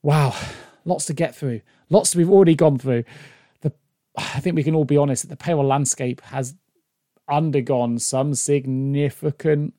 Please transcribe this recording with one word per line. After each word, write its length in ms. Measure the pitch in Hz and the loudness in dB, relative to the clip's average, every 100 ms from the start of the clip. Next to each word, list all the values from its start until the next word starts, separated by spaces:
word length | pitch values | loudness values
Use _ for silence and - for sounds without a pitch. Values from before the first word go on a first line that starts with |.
Wow, 320 | 143 151 135 - - - - _ | 2 2 2 -2 -12 -14 -20 _
lots 220 | 165 180 - | -6 -4 -4
to 80 | |
get 220 | 147 165 - | -4 -4 -4
through. 260 | 139 113 _ _ _ | -8 -8 _ _ _
Lots 260 | 190 - 170 | 2 2 0
we've 140 | 170 | 4
already 260 | 196 175 156 | 6 6 6
gone 240 | 156 135 | 4 2
through. 260 | 131 120 117 - - _ _ _ | -2 -4 -4 -16 -20 _ _ _
The, 100 | 151 - _ _ _ - | -8 -8 _ _ _ -12
I 220 | - 135 | -8 -6
think 160 | 175 165 | -2 -2
we 80 | |
can 120 | 143 160 | 0 0
all 80 | |
be 140 | 143 143 | 2 2
honest 240 | 143 127 | 2 -2
that 80 | - | -6
the 80 | 139 | -10
payroll 300 | - 160 139 | -2 0 2
landscape 540 | 135 135 - 123 123 | 0 0 -2 -6 -6
has 340 | - 135 127 165 _ _ _ _ _ _ - | -10 -8 -8 -12 _ _ _ _ _ _ -4
undergone 720 | 147 160 139 127 131 120 120 | 0 0 0 0 0 0 -2
some 340 | - 131 143 139 | -2 -2 -2 -2
significant 1400 | - 143 135 131 135 139 147 - 156 147 160 147 151 | 0 0 0 -4 -2 0 -2 -2 -6 -4 -2 0 -2